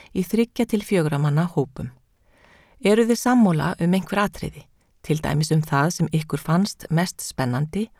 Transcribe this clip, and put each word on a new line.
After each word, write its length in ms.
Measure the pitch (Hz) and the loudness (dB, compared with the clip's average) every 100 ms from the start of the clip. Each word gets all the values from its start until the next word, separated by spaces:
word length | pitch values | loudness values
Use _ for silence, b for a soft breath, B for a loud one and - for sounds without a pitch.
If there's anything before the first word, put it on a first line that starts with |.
| B | B
í 80 | 190 | -6
þriggja 460 | 185 220 233 - 233 | -2 0 0 0 -2
til 140 | 208 - | -2 0
fjögurra 320 | 190 151 143 | 0 2 0
manna 300 | 147 147 175 | 0 0 0
hópum. 400 | 160 131 - 123 - _ _ b b b b b b 190 | -2 -4 -6 -12 -12 _ _ b b b b b b 2
Eruð 240 | 214 233 | 4 4
þið 120 | 233 | 2
sammála 460 | 247 247 202 156 151 - | 2 4 4 4 -2 -2
um 140 | 170 190 | 2 2
einhver 240 | - 196 | 0 -2
atriði, 460 | 202 - 151 - - _ _ _ | -2 -4 -10 -10 -20 _ _ _
til 160 | - 151 | -4 -2
dæmis 260 | - 147 156 156 | 0 0 2 0
um 80 | 156 | 2
það 240 | 139 156 - | 0 0 0
sem 160 | 165 | -2
ykkur 300 | 160 156 - | -2 -2 -6
fannst 420 | - 170 202 - - | 0 0 0 -4 -2
mest 320 | 160 180 - - | 0 0 -4 -12
spennandi, 600 | - 127 123 156 196 220 b | -4 -2 -2 -4 -4 -8 b